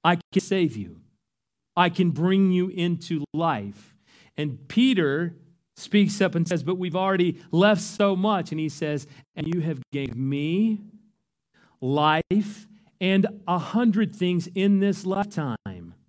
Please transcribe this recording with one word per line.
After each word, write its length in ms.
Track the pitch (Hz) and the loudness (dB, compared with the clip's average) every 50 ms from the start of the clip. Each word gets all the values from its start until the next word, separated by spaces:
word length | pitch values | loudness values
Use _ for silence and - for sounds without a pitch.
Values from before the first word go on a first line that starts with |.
| - | 4
I 140 | 170 180 170 - _ | 2 2 2 -4 _
can 80 | - 190 | -2 -2
save 380 | - - 196 190 175 151 - | -2 0 0 0 0 0 -2
you. 240 | 110 98 85 85 - _ _ _ _ _ _ _ _ _ _ _ _ _ _ _ | -6 -12 -12 -14 -20 _ _ _ _ _ _ _ _ _ _ _ _ _ _ _
I 140 | 175 180 175 | 2 2 2
can 220 | 175 - 180 175 | 4 2 0 0
bring 420 | 139 131 165 185 190 196 196 185 180 | 0 0 0 2 4 4 4 4 4
you 160 | 180 180 190 | 2 0 -2
into 560 | - 180 170 175 170 - - - 165 151 143 _ - | -2 -2 -2 -2 -2 -4 -4 -4 -4 -4 -4 _ -4
life." 640 | 156 165 165 143 110 101 101 101 - - - _ _ _ _ _ _ _ _ _ | -2 0 0 -2 -2 -6 -10 -14 -16 -20 -20 _ _ _ _ _ _ _ _ _
And 320 | - 151 147 131 - - - | -6 -4 -4 -6 -8 -14 -2
Peter 680 | - 220 247 262 254 190 160 139 139 156 175 170 170 - - _ _ _ _ _ _ | 2 4 4 4 4 4 2 2 0 0 -2 -4 -8 -12 -20 _ _ _ _ _ _
speaks 460 | - - - - 208 202 202 - - | -20 -8 2 4 4 4 4 2 0
up 120 | 202 175 - | 0 0 2
and 140 | 170 165 | 0 0
says, 160 | 165 180 165 127 | 0 0 -2 -2
"But 120 | 156 190 | -2 -4
we've 200 | 180 180 180 147 | -2 -4 -4 -2
already 460 | 185 190 190 190 180 180 175 170 - - - | -2 0 0 2 2 2 0 0 -4 -8 -2
left 300 | - 170 190 208 214 - | 2 4 6 6 4 2
so 340 | 208 - - - 202 202 196 | 0 -8 0 0 2 2 2
much." 380 | 185 190 214 208 185 160 - 156 | 2 0 0 0 0 -2 -4 -6
And 60 | 160 | -4
he 100 | 156 151 | -4 -6
says, 360 | 135 - 160 151 147 143 147 - - - - _ _ | -4 -4 -4 -4 -4 -4 -6 -10 -20 -20 -20 _ _
"And 180 | - 147 160 170 | -8 -6 -4 -2
you 60 | 180 | -2
have 220 | 151 165 156 127 127 _ | -2 -4 -6 -6 -10 _
gave 240 | - 139 139 123 113 | -6 -6 -6 -6 -6
me 680 | 123 131 135 139 143 147 156 170 196 220 226 214 202 - - - - _ _ _ _ _ _ _ _ _ _ _ _ _ _ _ _ | -4 -4 -4 -2 -2 -2 -2 0 0 0 0 0 -4 -6 -18 -20 -20 _ _ _ _ _ _ _ _ _ _ _ _ _ _ _ _
life 880 | 131 127 139 151 147 156 156 165 - _ 185 208 202 - - - - - - _ _ _ _ _ | -4 -2 0 2 4 4 2 2 0 _ 0 0 0 -2 -10 -16 -20 -20 -20 _ _ _ _ _
and 260 | 185 185 190 196 196 208 - - - - | 0 2 4 4 2 2 -2 -8 -4 -2
a 100 | 180 175 | -2 -2
hundred 560 | 143 - - 220 247 233 185 214 214 151 - | -2 -2 -2 2 2 2 2 2 0 -2 -2
things 320 | - 180 180 180 170 170 - - | -2 -2 0 0 0 -2 -4 -4
in 240 | 190 190 202 202 190 | 0 2 4 4 4
this 260 | 196 202 190 - - | 4 2 0 -2 -4
lifetime." 880 | 185 190 196 208 208 - 165 151 131 113 - _ 98 92 90 85 85 87 _ _ | -4 -2 -2 -4 -4 -4 -6 -4 -4 -6 -8 _ -12 -12 -12 -16 -18 -20 _ _